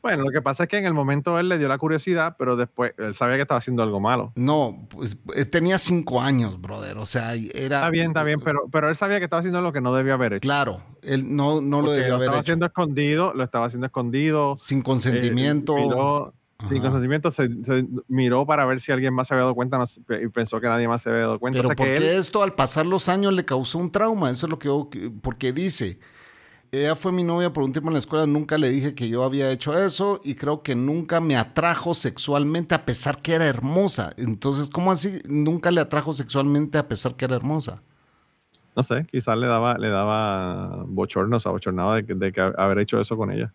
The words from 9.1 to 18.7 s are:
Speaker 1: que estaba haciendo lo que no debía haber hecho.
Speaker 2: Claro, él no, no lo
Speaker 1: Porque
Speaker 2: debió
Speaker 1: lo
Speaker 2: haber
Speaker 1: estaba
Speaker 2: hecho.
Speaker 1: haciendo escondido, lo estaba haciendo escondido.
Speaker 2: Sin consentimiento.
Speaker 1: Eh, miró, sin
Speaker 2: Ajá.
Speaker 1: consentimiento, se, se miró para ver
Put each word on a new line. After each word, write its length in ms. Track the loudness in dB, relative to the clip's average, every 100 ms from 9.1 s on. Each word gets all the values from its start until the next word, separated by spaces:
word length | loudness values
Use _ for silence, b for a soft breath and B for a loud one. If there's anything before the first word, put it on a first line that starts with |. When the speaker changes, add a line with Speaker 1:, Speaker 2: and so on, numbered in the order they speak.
| 0
Speaker 1:
que 40 |
estaba 160 | 0 -2
haciendo 220 | 0 0
lo 100 | -2
que 80 | 0
no 160 | 0 2
debía 200 | 2 2
haber 180 | 0
hecho. 80 | 0
Speaker 2:
Claro, 400 | 0 0 0 -4 -14 -14
él 300 | -4 -2 0
no, 280 | 0 2 2
no 160 | 0 0
lo 60 | 2
Speaker 1:
Porque 140 | 2
Speaker 2:
debió 80 | 2
Speaker 1:
lo 60 | 2
Speaker 2:
haber 100 | 2
Speaker 1:
estaba 100 | 0
Speaker 2:
hecho. 60 |
Speaker 1:
haciendo 240 | 0 0 0
escondido, 680 | 0 -2 0 2 2 0
lo 100 | 0 -2
estaba 200 | -2 -2
haciendo 180 | -4 -6
escondido. 680 | -4 -2 0 2 2 0 -2
Speaker 2:
Sin 240 | -2 -2
consentimiento. 960 | 2 0 2 2 2 2 2 0 2 2
Speaker 1:
Eh, 40 | 2
miró, 480 | 2 2 0 -2 _ _ -12
sin 80 | -2 0
Speaker 2:
Ajá. 20 |
Speaker 1:
consentimiento, 500 | 2 2 2 0 0
se, 160 | 0 -2 -2
se 240 | 0 0 0 -4 -2
miró 360 | 2 4 2 2
para 200 | 2
ver 160 | 2